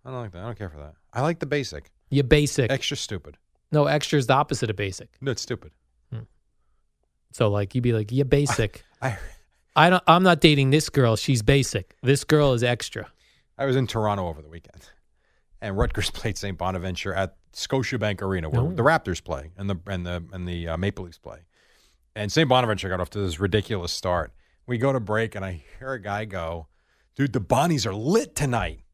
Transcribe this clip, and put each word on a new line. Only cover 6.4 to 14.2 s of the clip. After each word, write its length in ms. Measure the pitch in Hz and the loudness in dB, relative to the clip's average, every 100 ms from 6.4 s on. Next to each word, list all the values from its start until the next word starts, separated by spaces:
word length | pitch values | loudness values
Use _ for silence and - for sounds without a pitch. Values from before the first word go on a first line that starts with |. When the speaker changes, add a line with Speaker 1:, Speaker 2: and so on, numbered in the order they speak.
| _ _ _ _ _ _ _ _ _ | _ _ _ _ _ _ _ _ _
Speaker 2:
So, 160 | - 110 | -2 0
like, 240 | 101 101 | 0 -2
you'd 80 | 127 | 0
be 100 | 120 | 0
like, 180 | 113 107 | 0 -2
"You're 120 | 127 | -2
basic." 600 | 135 139 143 127 107 - _ | 2 2 2 0 -2 -4 _
Speaker 1:
<laughs> 100 | _ | _
I, 60 | 131 | -6
I 80 | 104 - - _ _ _ - | -6 -12 -16 _ _ _ 4
Speaker 2:
I 140 | 165 | 6
don't, 120 | 185 - | 6 6
I'm 140 | 170 | 6
not 160 | 185 170 | 6 6
dating 300 | 165 143 135 | 6 6 4
this 180 | 151 - | 2 2
girl. 260 | - 123 110 | 2 4 2
She's 260 | - 123 | 0 0
basic. 540 | 107 139 117 95 - _ | 4 2 2 -4 -8 _
This 220 | 123 139 | 0 0
girl 280 | - 151 143 | 4 4 4
is 120 | 120 | 4
extra. 420 | 120 120 - - - _ _ _ _ - | 0 0 -6 -10 -14 _ _ _ _ -6
Speaker 1:
I 100 | 139 | 0
was 100 | 131 | 0
in 100 | 123 | 0
Toronto 400 | 113 107 101 | 0 0 0